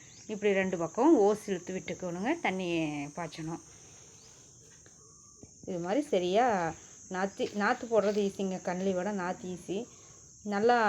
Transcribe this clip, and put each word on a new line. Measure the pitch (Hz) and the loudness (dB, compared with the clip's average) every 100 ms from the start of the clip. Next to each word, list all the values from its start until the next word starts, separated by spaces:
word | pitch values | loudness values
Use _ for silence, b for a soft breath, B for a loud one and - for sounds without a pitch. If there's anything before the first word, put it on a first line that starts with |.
| B B - | B B -12
இப்படி | 214 208 | -2 2
ரெண்டு | 190 190 180 | 2 2 0
பக்கம் | 165 - 277 302 | -2 2 6 8
ஓஸ் | 202 214 - | 6 4 -2
இழுத்து | 185 175 | -6 -6
விட்டுக்கணுங்க, | 185 185 175 180 175 214 339 | -8 -8 -6 -6 -4 -2 -2
தண்ணி | 233 185 180 170 156 147 147 | -2 -2 -2 0 0 -4 -6
பாய்ச்சணும். | - 165 - 160 165 - B B B B B B B B - - - - - - - - - - - | -8 -8 -8 -8 -10 -12 B B B B B B B B -20 -20 -20 -20 -20 -20 -20 -20 -20 -20 -16
இது | - 180 | -8 -6
மாதிரி | 175 226 | -2 0
சரியா | 294 190 180 190 254 202 165 156 B B - | 2 0 2 4 4 2 0 -4 B B -10
நாத்து, | 185 196 - 247 208 | -4 -4 -4 -4 0
நாத்து | 208 - 233 | 0 0 2
போடுறது | 226 196 208 | 2 4 2
ஈஸிங்க. | 202 196 196 185 | 0 0 -4 -4
கண்ணுலி | - 180 196 | -4 -2 0
விட | 180 185 | 0 -2
நாத்து | 208 180 185 185 | -4 -4 -6 -8
ஈஸி. | 175 - 185 240 B B B B - 208 | -10 -6 -6 -6 B B B B -14 -4
நல்லா | 202 220 240 | 2 4 4